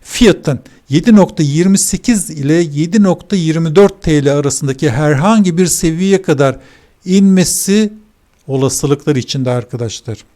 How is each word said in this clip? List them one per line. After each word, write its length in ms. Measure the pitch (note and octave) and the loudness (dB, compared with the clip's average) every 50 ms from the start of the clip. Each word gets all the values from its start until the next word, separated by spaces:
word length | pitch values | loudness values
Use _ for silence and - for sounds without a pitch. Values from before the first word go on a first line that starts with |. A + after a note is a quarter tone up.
fiyatın 600 | _ - - - B3 G#3+ E3+ - - - C#3 - - - - _ _ _ | _ -14 -2 2 2 2 2 2 -2 -4 -4 -4 -8 -14 -20 _ _ _
yedi 280 | C3 D#3 E3+ A3+ A3 | -2 0 4 6 6
nokta 260 | G#3 F#3 - - - D#3+ | 6 6 4 0 -4 -2
yirmi 360 | C#3+ C#3 D#3 F3 F#3+ G3 G3 | -2 0 0 0 0 0 0
sekiz 520 | - - - F#3 - - A#3+ G#3 E3+ - | -2 -4 -6 -6 -2 -2 -2 -2 -2 -6
ile 240 | D#3 D#3 C#3 C#3 D#3 | -10 -8 -2 0 0
yedi 480 | E3+ F3 D#3+ C#3+ C#3+ D#3 E3+ F3 A3 G3+ | 0 0 -2 -2 -4 -4 0 2 2 2
nokta 340 | F#3+ E3+ E3+ - - - | 2 0 -2 -4 -4 -4
yirmi 400 | F#3+ E3+ D#3+ D#3 E3 E3 E3 D3 | -2 -2 -2 -2 -2 -2 0 4
dört 260 | F3+ G3+ G3 G3 - - | 4 4 4 2 -2 -2
T 220 | F3+ D#3 D3 C#3 | 0 0 2 2
L 140 | C#3 C#3 C#3+ | 2 0 0
arasındaki 520 | C#3+ C#3+ C3 - - C3+ C3+ - - D3 | -2 -2 -4 -4 -6 -6 -6 -2 -2 -2
herhangi 680 | A2 B2+ D#3 D3 D3+ C3 D3+ G3+ A3+ A3 G3+ F3+ E3 E3+ | -2 0 0 0 0 2 2 2 2 2 2 2 2 0
bir 80 | F#3 | 0
seviyeye 560 | E3+ - - - E3+ D#3+ E3 F#3 F#3+ G3 F#3 F#3+ | 0 0 -2 -2 -4 -2 -2 0 0 0 0 2
kadar 360 | - D#3 C3+ C#3+ C3+ B2+ C3 - - _ _ _ _ _ _ _ | 0 0 2 2 0 -2 -4 -12 -20 _ _ _ _ _ _ _
inmesi 880 | F3+ F#3 G3 G3 G3 F#3+ F#3 F3+ - - - - - G3 G#3+ G#3+ G#3 G#3+ G#3+ _ _ _ _ _ _ _ _ _ | 0 2 2 4 4 4 4 2 0 -2 -6 -2 -2 0 0 0 -2 -6 -12 _ _ _ _ _ _ _ _ _
olasılıklar 680 | - C3+ C3+ C3 C3+ C3+ - - C#3+ C#3+ C#3+ - - D3+ | -6 -4 -2 -2 -2 -2 -2 -2 -2 -2 -2 0 -2 -2
içinde 340 | C3 A#2 - - C#3 C3 B2+ | -2 -2 -6 -6 -6 -4 -4
arkadaşlar. 680 | B2 B2 A#2 - - A#2 A#2+ A2+ - - _ - A2 - - _ _ | -4 -4 -6 -8 -10 -10 -8 -8 -10 -12 _ -14 -14 -14 -16 _ _